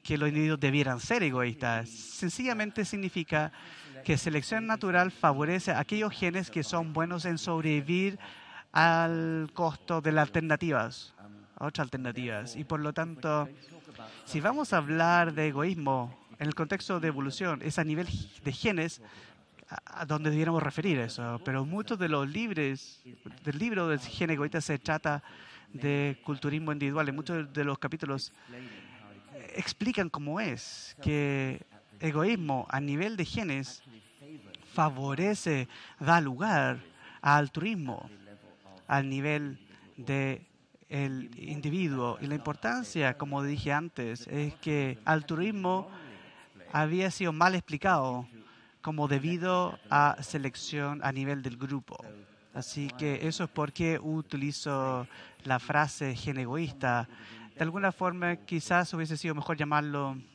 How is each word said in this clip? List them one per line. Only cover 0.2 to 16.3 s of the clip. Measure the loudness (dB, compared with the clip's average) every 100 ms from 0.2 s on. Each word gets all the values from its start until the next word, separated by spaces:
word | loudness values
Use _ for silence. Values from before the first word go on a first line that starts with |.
| 2
individuos | 4 2 4
debieran | 4 4 2 0
ser | 0 2
egoístas. | 2 2 0 0 0 0 -2
Sencillamente | -10 -14 -4 -4 -2 -2 0 -2 -2 -4
significa | -2 -2 -4 0 2 2 -4 -18 -18 -18 -8
que | 2 2
selección | 2 0 0 -2 0
natural | 0 4 4 4
favorece | 4 4 4 2 2 2
a | 0
aquellos | 2 0 0
genes | 0 0 0 -2
que | -4
son | 0 -2 0
buenos | 0 0 -2 -2
en | -2
sobrevivir | 0 0 2 2 2 2 2 -2 -14 -18 -18 -20 0
al | 6 6 6 4 2 0 0 -2
costo | 0 0 0 -2 0
de | 4
las | 4 4
alternativas, | 2 2 2 4 2 0 -4 -16 -20 -20 -20 -20 -8
a | -6
otras | -2 -4
alternativas. | -4 -6 -4 -4 -4 -6 -10
Y | -4
por | -2
lo | -2
tanto, | -2 -4 -4 0 0 0 -8 -20 -20 -20 -18 -18 -18 -6
si | 0
vamos | 0 0 2
a | 2
hablar | 2 2 6 6 4
de | 2 0
egoísmo | 2 0 0 0 0 -2 -8 -20